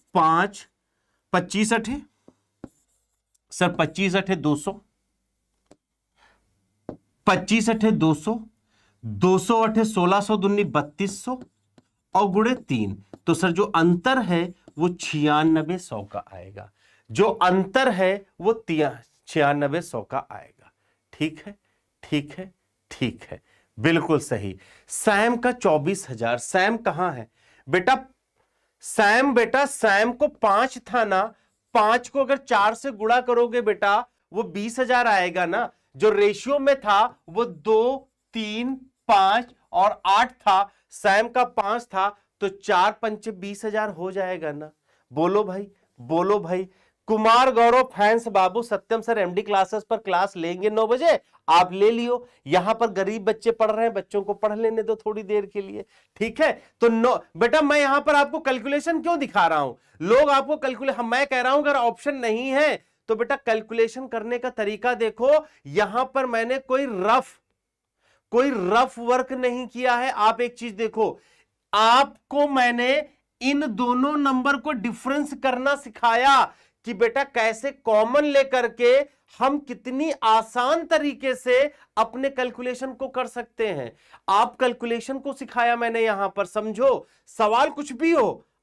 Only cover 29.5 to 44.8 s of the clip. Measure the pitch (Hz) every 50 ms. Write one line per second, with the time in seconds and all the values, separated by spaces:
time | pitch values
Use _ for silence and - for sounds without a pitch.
29.5 | 247 269 285 262 - - - 214 196 202 220 240 247 - 302 - - _ 226 208
30.5 | 196 214 254 262 - 254 - - 240 247 220 202 190 185 208 226 - _ _ _
31.5 | _ _ _ _ - 233 208 214 233 240 247 - - 277 269 240 277 269 277 -
32.5 | 240 202 202 220 226 220 - 277 226 196 214 220 240 247 240 247 240 233 240 233
33.5 | 220 240 208 214 196 - 208 202 202 226 240 - _ _ _ _ 165 214 220 180
34.5 | 165 202 208 226 233 262 254 233 247 247 240 226 208 190 180 180 165 185 180 165
35.5 | 185 220 - - - _ _ _ _ 131 202 214 202 202 208 208 202 196 - 247
36.5 | 285 294 269 285 277 269 214 214 202 202 233 247 - _ _ - 165 214 240 240
37.5 | 170 147 - 220 220 220 233 254 277 269 - _ _ _ _ _ - 226 214 208
38.5 | 208 226 240 262 269 262 - _ _ _ _ - 214 196 190 190 208 240 240 -
39.5 | _ _ _ _ - 175 190 214 - - - 185 196 214 247 247 - _ _ 208
40.5 | 190 190 202 196 _ _ _ _ - - - 202 196 208 233 233 240 254 247 247
41.5 | - 233 202 196 226 240 240 - 190 190 190 208 202 _ _ _ _ _ 202 190
42.5 | 196 - - 208 196 180 185 214 208 - - 214 214 214 - 226 214 180 196 202
43.5 | 202 - - 214 208 214 214 214 175 156 180 190 185 196 185 185 185 170 160 151
44.5 | 143 147 151 156 _ _